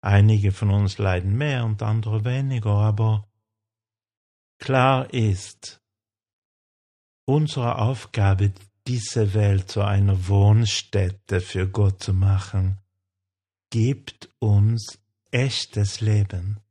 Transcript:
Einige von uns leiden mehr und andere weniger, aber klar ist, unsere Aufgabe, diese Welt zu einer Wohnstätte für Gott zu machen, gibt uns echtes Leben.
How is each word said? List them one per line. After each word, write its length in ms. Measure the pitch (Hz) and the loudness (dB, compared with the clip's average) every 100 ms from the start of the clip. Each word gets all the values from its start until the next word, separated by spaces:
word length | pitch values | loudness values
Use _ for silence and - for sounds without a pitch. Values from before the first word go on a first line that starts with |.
Einige 500 | 98 101 104 107 98 | 4 6 6 4 0
von 180 | 95 104 | 0 0
uns 280 | 101 101 - | 2 0 0
leiden 360 | 98 92 92 | -2 -2 -2
mehr 300 | 107 147 131 | -2 -2 -2
und 180 | 117 104 | -4 -4
andere 440 | 110 110 110 107 110 | -2 -4 -2 -4 -4
weniger, 460 | 127 135 127 107 | -4 -4 -4 0
aber 540 | 104 107 104 110 107 - _ _ _ _ _ _ _ _ _ _ _ _ _ | 0 2 2 0 0 -4 _ _ _ _ _ _ _ _ _ _ _ _ _
klar 520 | - 131 131 131 131 | -2 2 2 2 -2
ist, 680 | 127 110 92 - - - - _ _ _ _ _ _ _ _ _ _ _ _ _ _ | -2 0 0 -6 -18 -20 -20 _ _ _ _ _ _ _ _ _ _ _ _ _ _
unsere 540 | - 143 151 143 120 - | -2 0 0 -2 -4 0
Aufgabe, 760 | 113 131 - - 98 95 101 98 - _ - | -2 -2 -8 0 2 2 0 -2 -16 _ -8
diese 460 | 123 107 - 104 | -6 -4 -2 0
Welt 380 | 101 104 98 92 | 2 2 2 -2
zu 100 | - | -4
einer 480 | 101 98 101 95 90 | -2 2 2 0 2
Wohnstätte 1120 | 101 101 110 113 - - 104 92 98 _ 98 | 4 6 4 2 -4 -4 -2 -2 -4 _ -4
für 300 | 92 95 95 | -4 -4 -4
Gott 320 | 95 101 98 | 0 0 0
zu 100 | - | -2
machen, 720 | 92 98 98 - 98 92 95 _ _ _ _ _ _ _ _ _ | 0 2 0 -2 -4 -2 -4 _ _ _ _ _ _ _ _ _
gibt 580 | 117 113 139 - - - _ | -2 0 -2 -8 -20 -20 _
uns 580 | 110 101 104 117 - - _ _ _ | 2 4 4 2 -6 -18 _ _ _
echtes 720 | 123 131 - - - 101 - | -2 -2 -4 -6 -4 -4 -2
Leben. 580 | 110 107 98 90 90 104 _ | 0 0 0 -4 -8 -10 _